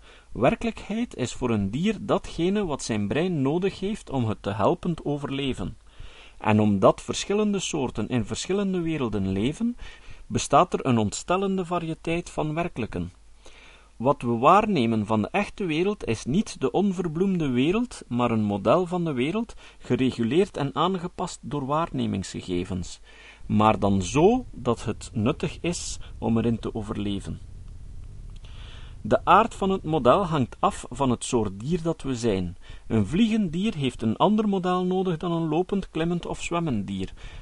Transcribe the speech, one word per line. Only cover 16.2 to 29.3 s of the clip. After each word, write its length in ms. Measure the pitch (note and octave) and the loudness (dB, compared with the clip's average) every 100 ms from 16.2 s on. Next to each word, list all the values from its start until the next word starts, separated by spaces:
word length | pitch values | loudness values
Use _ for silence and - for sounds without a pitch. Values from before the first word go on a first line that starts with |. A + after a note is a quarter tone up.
niet 360 | - D#3+ - - | 0 0 0 -2
de 100 | C3 | 0
onverbloemde 800 | D#3+ G3+ F3+ F3 D3+ G3 F3+ D3 | 2 2 0 -2 0 0 2 2
wereld, 540 | B2 C#3+ G#3+ A#3+ - - | 2 2 2 -2 -6 -6
maar 220 | A#2+ A#2+ | 0 2
een 140 | A2+ | 2
model 420 | G#2 G2+ G#2 D#3 F3 | 2 2 4 4 4
van 180 | F3+ | 0
de 80 | E3 | -2
wereld, 420 | B2+ C3+ G#3+ A#3 - - - | 0 0 -2 -6 -10 -20 -14
gereguleerd 800 | - B2 C3 A#2 A2+ D3+ G3+ - | -2 2 2 2 2 2 2 0
en 180 | C#3 | -2
aangepast 640 | C3+ E3+ F#3+ E3+ - F3+ - | 0 0 0 -4 -6 -6 -8
door 240 | A#2 C#3+ C3 | -6 -4 0
waarnemingsgegevens, 1300 | D3+ E3+ C#3 A2+ G2+ F#2 F#2+ - F2+ F2+ F#2 F2 - - - - - - | 0 0 -2 -2 -2 -4 -8 -4 -2 -2 -4 -6 -12 -18 -20 -20 -14 0
maar 320 | G#2+ A2 G2+ | 6 6 6
dan 240 | G2+ G2 | 4 2
zo 440 | F2+ B2+ F#3 B3+ - | 2 4 6 4 0
dat 320 | - B2 A#2 | -4 -2 -2
het 260 | A2+ - - | -2 -6 -6
nuttig 460 | - G#2+ D#3+ E3+ - | 0 0 0 -4 -4
is 380 | E3+ F3 - - - - | -4 -4 -6 -8 -10 -6
om 200 | A2+ A2+ | 0 2
erin 200 | A2+ A#2 | 2 0
te 160 | - | -4
overleven. 640 | A#2 G#2 G#2 G2+ G2 - - - - - - - - - - - - - - - - - - | -6 -6 -4 -4 -4 -6 -10 -12 -14 -14 -14 -14 -12 -14 -14 -14 -14 -14 -14 -14 -14 -14 -10
De 240 | - B2+ | 0 2
aard 300 | - | 6